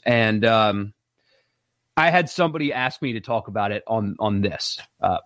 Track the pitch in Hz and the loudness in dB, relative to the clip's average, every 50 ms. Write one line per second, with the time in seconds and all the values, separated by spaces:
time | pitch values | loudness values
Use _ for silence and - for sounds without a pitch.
0 | - 123 120 117 113 110 110 104 110 113 113 110 110 107 101 101 101 104 - _ | -2 0 2 2 2 2 2 2 4 4 4 4 4 2 2 -2 -4 -8 -10 _
1 | _ _ _ _ _ _ _ _ _ _ _ _ _ _ _ _ _ _ _ 156 | _ _ _ _ _ _ _ _ _ _ _ _ _ _ _ _ _ _ _ 2
2 | 160 170 165 180 170 - - - 175 165 151 160 147 143 - 127 127 127 - - | 2 4 4 2 2 0 0 0 0 0 0 -2 -2 -2 -2 -2 -2 -4 -4 -4
3 | 139 127 113 113 - - 117 110 - 110 101 107 101 104 104 107 - - 113 113 | -6 -6 -6 -6 -4 -4 -4 -4 -4 -4 -4 -2 -2 -2 -2 -4 -4 -4 -2 -2
4 | 104 101 - - 107 107 104 98 98 98 - - - - - - - - _ _ | -2 -4 -4 -2 -2 0 0 0 0 -2 -2 -4 -6 -8 -8 -10 -12 -18 _ _
5 | - 101 90 - - | -2 -2 -2 -2 -6